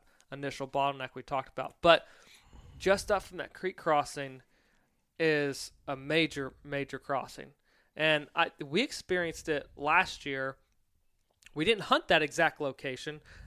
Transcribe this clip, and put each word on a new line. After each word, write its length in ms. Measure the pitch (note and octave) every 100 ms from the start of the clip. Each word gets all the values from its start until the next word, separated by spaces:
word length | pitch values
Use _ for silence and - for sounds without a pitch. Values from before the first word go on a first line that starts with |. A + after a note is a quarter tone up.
| _ _ _
initial 360 | C#3 C#3 - C3+
bottleneck 420 | C#3+ C#3 C3+ C3
we 80 | -
talked 260 | - C3+ -
about. 260 | - C#3+ -
But 240 | E3+ E3 - - - - _ - - -
just 320 | F#3 G3 -
up 120 | G3
from 140 | - F3+
that 160 | C3
creek 240 | - F#3 -
crossing 640 | - D3 C#3+ D3 C3+ C3 - _ _ _ _ _ _ -
is 520 | D#3+ D3+ C#3+ C3 - - -
a 80 | C3+
major, 580 | C#3 D#3 D#3 - C3 -
major 340 | D3 C#3+ C#3 C3
crossing. 500 | - C3+ A#2 - C3+ _ _ _ _ -
And 320 | D#3 D3+ D3 -
I, 160 | E3+ - C#3+
we 160 | E3
experienced 680 | C#4+ - - F3+ E3+ D#3+ -
it 180 | D3 - -
last 500 | C#3+ E3+ F3+ - C#3+
year. 300 | C3+ C3+ - _ _ _ _ _ _ _ _ -
We 120 | D3 E3+
didn't 180 | G#3+
hunt 240 | - C#4 -
that 140 | E3+
exact 400 | D3+ D#3+ D#3+ -
location, 580 | D3 - C#3 B2+ - D3+ - -